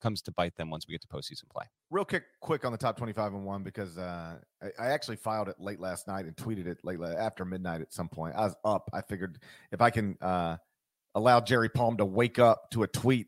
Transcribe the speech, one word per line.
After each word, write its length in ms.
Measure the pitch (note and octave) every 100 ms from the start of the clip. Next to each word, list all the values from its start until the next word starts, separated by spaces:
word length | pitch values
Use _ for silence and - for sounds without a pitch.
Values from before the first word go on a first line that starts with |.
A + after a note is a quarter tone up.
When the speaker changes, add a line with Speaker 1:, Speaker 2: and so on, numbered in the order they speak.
Speaker 1:
comes 180 | A#2 G#2
to 120 | -
bite 220 | - F2 -
them 120 | D#2+
once 160 | D#2 -
we 40 |
get 80 | E2
to 60 | -
postseason 420 | C#2 - C#2+ -
play. 160 | - - _ _
Speaker 2:
Real 160 | F3
quick, 200 | G3 F#3 - _
quick 240 | - D#3
on 80 | B2+
the 60 | A2+
top 180 | B2+ A2
twenty-five 380 | A#2+ G#2+ G#2+
and 100 | G2
one, 180 | G2 G2
because, 360 | F#2+ F#2+ G2 E2
uh, 380 | F2+ F2 E2 E2 - _
I, 60 | G2+ -
I 60 | A#2+
actually 260 | D3 -
filed 340 | A2+ A2+ A2 G2
it 120 | -
late 180 | F#2+ G2+
last 300 | F#2 F2 -
night 160 | F#2+
and 100 | E2+
tweeted 320 | D#2+ A2+ G#2+ F2
it 120 | F2
late 160 | - F2
la-, 120 | E2+
after 340 | E2+ A2 -
midnight 380 | F#2 F#2 F2+ E2
at 100 | D#2
some 160 | - E2+
point. 260 | - D#2+
I 60 | F2
was 160 | G#2+ E2+
up. 260 | G#2+ G2+ -
I 100 | -
figured 360 | - G2 F#2 E2 - - -
if 100 | F2+
I 100 | A#2
can, 260 | A#2 G#2 -
uh, 360 | F2+ F2+ E2+ E2 - _ _ _ _
allow 260 | G#2 A2+ A#2+
Jerry 280 | A2 B2 A2+
Palm 300 | B2 A#2+ A2+
to 60 |
wake 360 | G2+ F#2+ A#2+ -
up 300 | A#2+ G#2+ -
to 100 | A#2
a 60 | G#2
tweet 380 | - A#2+ B2+